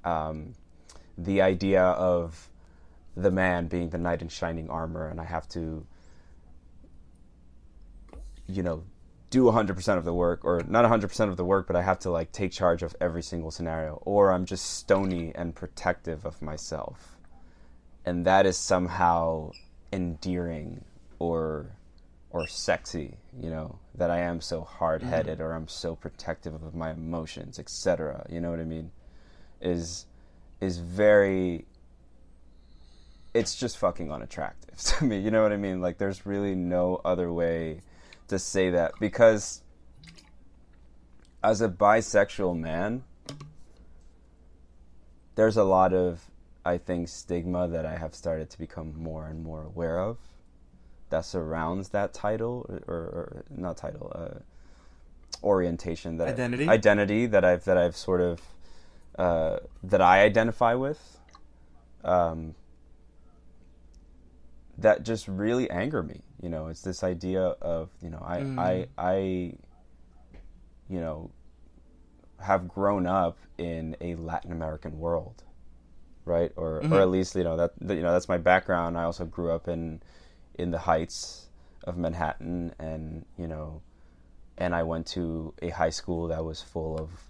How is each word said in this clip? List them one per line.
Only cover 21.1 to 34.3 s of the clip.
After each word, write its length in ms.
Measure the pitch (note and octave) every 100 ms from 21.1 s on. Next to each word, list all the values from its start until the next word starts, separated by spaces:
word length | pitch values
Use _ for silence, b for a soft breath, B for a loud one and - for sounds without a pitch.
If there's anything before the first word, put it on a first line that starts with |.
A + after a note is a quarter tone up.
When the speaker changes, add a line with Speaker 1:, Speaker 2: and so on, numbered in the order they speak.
| -
Speaker 1:
or, 580 | E2+ E2 D#2+ D2+ - - - - - - -
or 160 | F2 D#2+
sexy, 680 | - - E2+ - E2+ C#2 - - -
you 120 | E2
know, 280 | D#2+ D#2 - -
that 160 | - F2
I 100 | E2+
am 200 | F2 E2+
so 220 | - D#2+
hard-headed 720 | D#2 - E2 D#2+ D#2+ E2 D#2 D#2
Speaker 2:
Mm-hmm. 40 |
Speaker 1:
or 100 | D#2+
I'm 160 | D#2+ D#2
so 260 | - E2+
protective 600 | D#2+ C#2+ - - D#2+ D#2+
of 200 | D#2 D#2+
my 160 | E2+ D#2+
emotions, 680 | D#2+ D#2+ E2+ D#2+ - - -
et 100 | -
cetera, 580 | - F#2 E2 D#2 C#2 -
you 100 | E2+
know 100 | F2
what 100 | E2+
I 40 |
mean? 260 | D#2+ D#2+ E2 - b b b b b b
Is, 460 | F2+ F2 E2 F2 - b b b b -
is 180 | F#2+ F2
very, 880 | E2+ F2+ G#2 G#2 G2 F#2+ F2+ E2 - - - - - - - - - - - - - - - - -
it's 200 | A#2 G#2+
just 220 | - B2 -
fucking 320 | F#2+ - D#2+
unattractive 680 | C#2 -